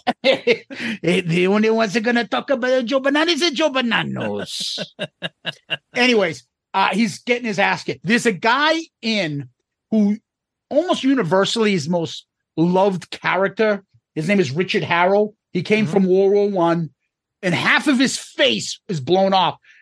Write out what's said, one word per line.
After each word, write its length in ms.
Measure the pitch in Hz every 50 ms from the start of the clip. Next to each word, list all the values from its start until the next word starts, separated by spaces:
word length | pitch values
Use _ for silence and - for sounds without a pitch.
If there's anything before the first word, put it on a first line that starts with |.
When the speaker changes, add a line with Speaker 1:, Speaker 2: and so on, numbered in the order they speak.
| - 240 - _
Speaker 1:
<laughs> 440 | - 262 - - - - - - - - 269 - 240 233 220 -
The 440 | - 165 180 185 180 160 165 175 180
only 240 | 190 208 214 220 220
ones 240 | 220 226 226 196 175
that 60 | 233
are 20 |
gonna 260 | 214 247 233 240 233 -
talk 220 | 262 240 - -
about 340 | 269 233 254 254 262 262 240
Joe 160 | 214 277 262
Bonanno 280 | 262 277 285 302 330 349
is 120 | 339 269
the 100 | 349 339
Joe 200 | 254 - 320 294
Bonanos. 1080 | 262 262 247 233 202 170 156 135 131 - - - - - - - - - 196 - - 214 208 - _ -
<laughs> 960 | 202 - _ _ 180 - - _ - - - - _ - 151 - _ _ -
Anyways, 520 | 247 247 254 240 208 185 165 131 - - _ _ _ _ _ -
uh, 140 | 196 196 -
he's 260 | 190 208 233 185 - -
getting 260 | - 247 240 240 247
his 120 | 220 185 196
ass 260 | 190 190 180 - -
kicked. 200 | 170 - - -
There's 200 | 180 240 208 -
a 60 | 233
guy 480 | 185 156 - 226 247 277 302 320 320 330 320 - _ _
in 460 | 226 226 220 208 175 151 147 143 143 127 _ _ _ _ _ _ _ _
who 280 | 220 214 208 202 214 - _ _ _ _ _ _ _ _ _ -
almost 340 | 254 294 349 370 320 -
universally 720 | 254 269 277 262 180 147 185 190 196 190 - 233 220 208 196
is 140 | 165 135 165
most 380 | 180 170 160 151 - - - _ _ _ _ _ _
loved 540 | 160 165 175 185 185 202 202 185 165 - -
character. 720 | - - - 165 170 185 196 190 190 - 220 214 202 196 - _ _ _ _ _ -
His 140 | 156 151 190
name 120 | 202 196
is 100 | 165 123
Richard 340 | 135 175 180 190 - 190 151
Harrow. 500 | - 175 170 180 190 202 208 214 208 - _ _ _
He 100 | - 180
came 220 | 165 - 214 220 208
Speaker 2:
Mm-hmm. 80 | -
Speaker 1:
from 120 | 208 196 190
World 260 | 180 185 190 196 190
War 160 | 208 202 202 208
One, 400 | 196 180 170 170 170 170 160 - - _ _ _ _ _ _ _ _ _
and 120 | 202 180 165
half 340 | 123 156 220 277 277 - 302
of 100 | 262 240
his 180 | 269 - -
face 640 | - - - - 330 285 247 110 98 - - - - _ -
is 120 | 180 147
blown 320 | 123 165 180 190 196 190 196
off. 220 | 185 170 151 - - _ _ - _